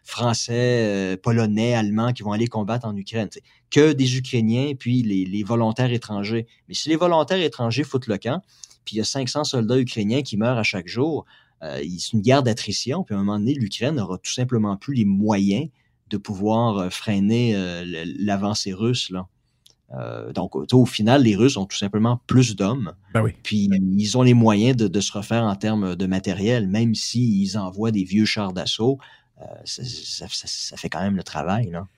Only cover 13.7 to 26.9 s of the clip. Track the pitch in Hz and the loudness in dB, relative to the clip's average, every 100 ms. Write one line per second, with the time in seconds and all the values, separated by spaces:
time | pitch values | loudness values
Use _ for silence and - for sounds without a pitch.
13.7 | - 120 156 92 92 - - 123 117 104 | -2 -2 -2 -4 -6 -8 -4 -2 0 0
14.7 | 98 - 139 104 98 107 101 196 127 156 | -4 -4 0 2 2 2 2 2 2 -2
15.7 | - _ _ _ 101 - 98 104 113 120 | -10 _ _ _ -8 -6 -4 0 2 2
16.7 | 101 90 - - 101 101 117 120 104 90 | 0 -2 -6 -2 0 2 2 2 0 -2
17.7 | 87 87 82 85 - 101 101 101 104 101 | -6 -8 -8 -8 -4 -2 -2 -2 -4 -6
18.7 | 92 113 123 - 92 92 _ _ _ _ | -2 -2 0 -4 -8 -10 _ _ _ _
19.7 | _ _ 65 58 58 55 - 92 - 71 | _ _ -12 -10 -10 -10 -6 -6 -6 4
20.7 | 123 127 - 107 139 123 98 123 123 95 | 6 6 2 4 6 6 6 4 2 -4
21.7 | - 101 104 113 120 - 123 127 98 98 | -4 -4 0 2 0 2 4 4 2 0
22.7 | 135 92 - _ 110 110 - - 104 101 | 0 -6 -10 _ 0 0 -2 -4 0 2
23.7 | 95 95 95 107 123 127 120 113 104 117 | 2 2 2 2 4 8 8 8 6 4
24.7 | 131 107 92 95 104 98 117 113 98 107 | 4 2 0 -2 -6 -2 0 0 0 -2
25.7 | 107 98 87 95 95 98 92 101 123 95 | 0 -2 -2 -2 -2 -2 -2 2 2 2
26.7 | 104 117 | 2 2